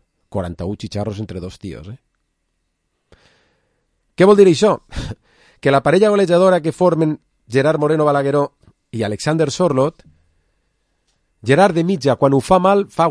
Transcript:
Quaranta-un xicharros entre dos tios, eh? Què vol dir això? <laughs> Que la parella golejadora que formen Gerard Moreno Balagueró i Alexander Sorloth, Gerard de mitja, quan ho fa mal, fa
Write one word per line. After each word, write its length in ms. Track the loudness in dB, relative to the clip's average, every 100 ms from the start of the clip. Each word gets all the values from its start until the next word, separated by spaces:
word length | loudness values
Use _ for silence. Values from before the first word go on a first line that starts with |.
| _ _ _
Quaranta-un 480 | -10 -8 -8 -10 -10
xicharros 400 | -10 -10 -8 -10
entre 240 | -12 -12
dos 160 | -14 -16
tios, 320 | -16 -16 -18
eh? 80 | -20 _ _ _ _ _ _ _ _ _ _ _ _ _ _ _ _ _ _ _ _ _ 2
Què 80 |
vol 160 | 4 6
dir 80 | 6
això? 300 | 4 0 -2 _
<laughs> 320 | -10 -10 -12 _ _ _ _
Que 80 | 0
la 80 | 0
parella 300 | 2 2 2
golejadora 460 | 2 2 2 2 2
que 140 | -2 0
formen 380 | 0 0 -2 -4 _ _ -6
Gerard 320 | -2 0 0
Moreno 240 | 0 0
Balagueró 380 | 0 0 0 -2 -4 _ _ _ _
i 80 | -8
Alexander 460 | -6 -6 -4 -2 -2
Sorloth, 520 | -2 -2 0 -2 -4 _ _ _ _ _ _ _ _ _ _ _ _ _ _
Gerard 300 | 0 2 2
de 100 | 2
mitja, 320 | -2 -2 -2 0
quan 160 | 2
ho 80 | 2
fa 180 | 2 2
mal, 280 | 2 0 -2
fa 180 | -2 -2